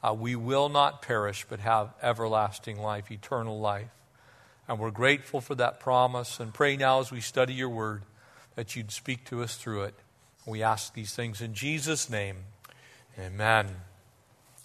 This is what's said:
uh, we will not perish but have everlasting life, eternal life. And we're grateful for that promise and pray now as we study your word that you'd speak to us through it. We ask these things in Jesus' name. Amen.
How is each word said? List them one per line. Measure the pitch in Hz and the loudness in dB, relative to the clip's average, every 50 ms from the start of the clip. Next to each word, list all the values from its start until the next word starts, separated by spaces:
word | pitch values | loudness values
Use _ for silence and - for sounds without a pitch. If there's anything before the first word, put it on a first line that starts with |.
uh, | - 113 | 0 0
we | 110 110 113 120 123 | 0 0 -2 -2 -2
will | 117 113 123 135 139 143 147 | -2 0 2 4 4 4 4
not | 143 143 143 143 - - | 4 4 4 4 2 -2
perish | - - 120 110 104 101 98 - - - | -4 0 0 2 2 0 -2 -6 -8 -10
but | 120 101 | -10 -4
have | 101 113 113 110 104 113 - - | 2 2 4 4 2 0 -6 -2
everlasting | - 123 117 113 113 110 110 107 107 101 98 - - 113 107 104 | 0 0 0 0 0 0 2 2 2 0 -2 -8 -10 -10 -8 -6
life, | 107 107 107 104 101 - | -4 -4 -4 -4 -6 -10
eternal | 110 101 - - 139 120 113 113 107 107 | -14 -14 -8 -4 -4 -4 -2 -4 -4 -2
life. | 107 104 101 101 110 117 - _ _ _ _ _ _ - - - - _ _ _ _ | -2 -2 -2 -2 -6 -10 -14 _ _ _ _ _ _ -20 -20 -20 -20 _ _ _ _
And | - 120 104 | -6 -4 -4
we're | 110 113 | -2 -4
grateful | 101 110 123 135 143 139 135 - - 135 | -2 4 4 4 4 4 0 -4 -6 -6
for | 120 - 143 | -4 -4 0
that | 123 120 117 - - | 2 2 2 0 -2
promise | - 135 127 123 127 123 123 123 120 - - - | 0 4 6 6 6 6 4 -2 -4 -6 -6 -8
and | 120 110 | -8 -8
pray | - - 147 143 139 | 2 4 4 4 4
now | 139 135 131 131 135 | 4 6 6 6 6
as | 131 - | 4 0
we | 131 120 | -4 -8
study | 107 - - 135 127 127 131 | -8 -2 2 2 2 2 2
your | 127 131 123 | -2 -4 -4
word | 117 113 110 107 107 101 101 - _ - - - - - - _ _ | -2 -2 -2 -2 -4 -6 -8 -14 _ -20 -20 -20 -20 -20 -20 _ _
that | - 113 - - | -10 -8 -6 -8
you'd | 123 110 104 | -8 -8 -8
speak | - - - - 131 120 - | -10 -10 -6 -6 -6 -6 -6
to | - 127 120 | -8 -6 -6
us | 120 110 - | -6 -6 -8
through | - - 117 107 101 98 | -8 -8 -6 -4 -4 -4
it. | 101 - - _ _ _ _ _ _ _ _ - | -6 -8 -12 _ _ _ _ _ _ _ _ -10
We | 113 110 110 | -8 -4 0
ask | 110 110 110 104 - - | 2 2 2 0 -2 -8
these | - 117 107 101 - | -10 -10 -10 -8 -6
things | - 120 117 107 98 | -6 -6 -6 -6 -6
in | 117 113 107 | -8 -8 -6
Jesus' | 107 135 147 156 156 139 160 156 - - - | -4 -4 -2 -2 -2 -2 -2 -2 -2 -2 -2
name. | 113 104 101 98 95 92 92 101 - _ - - - - - - - - _ _ - 95 | -4 -4 -4 -4 -8 -10 -14 -18 -20 _ -20 -20 -20 -20 -20 -20 -20 -20 _ _ -14 -12
Amen. | 92 92 92 101 107 110 113 110 101 98 95 92 90 - - - _ _ _ _ _ _ _ _ _ _ _ - | -10 -8 -4 0 4 6 6 6 4 2 -4 -10 -14 -18 -20 -20 _ _ _ _ _ _ _ _ _ _ _ -20